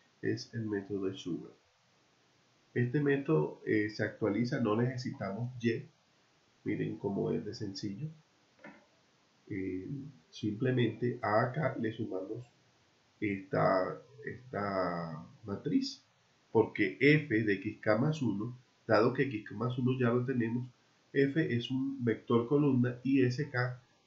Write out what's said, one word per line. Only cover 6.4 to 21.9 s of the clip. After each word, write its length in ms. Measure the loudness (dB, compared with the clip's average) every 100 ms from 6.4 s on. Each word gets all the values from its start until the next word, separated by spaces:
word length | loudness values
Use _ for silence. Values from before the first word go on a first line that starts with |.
| _ _
Miren 340 | -6 -4 -4 -4
cómo 320 | -4 -2 -2
es 160 | -2 -4
de 80 |
sencillo. 540 | -8 -8 -6 -8 -6 -10 -12 _ _ _ _ -20 -20 _ _ _ _ _ _ -10
Eh, 400 | -6 -4 -6 -6 -10 -10 -16 _
simplemente 880 | -6 -4 -2 0 2 2 0 -4 -2
a 300 | 2 2 2
k 240 | 0 -2 -2
le 140 | -4
sumamos 540 | -4 -6 -6 -6 -10 -12 _ _ _ _ _ _ -6
esta, 800 | -4 -4 -2 2 4 4 2 -4 -12 -14 -12
esta 960 | -12 -8 -4 -2 0 -2 -2 -6 -8 -12 -14 -8
matriz, 580 | -6 0 0 -2 -10 _ _ _ _ _
porque 460 | 2 2 2 -2 4
f 440 | 6 6 4 0
de 100 | 2
x 260 | 0 -2 -4
k 180 | 0 2
más 240 | 2 0
uno, 360 | -2 -2 -6 -10 _ _ 2
dado 260 | 4 4
que 100 | 2
x 260 | -2 -2 -8
k 60 | -4
más 220 | -4 0
uno 140 | 0 2
ya 100 | 2
lo 160 | 2 0
tenemos, 420 | -2 0 -2 -6 _ _ _ _
f 440 | 2 2 4 0 0
es 140 | -2
un 340 | -2 -2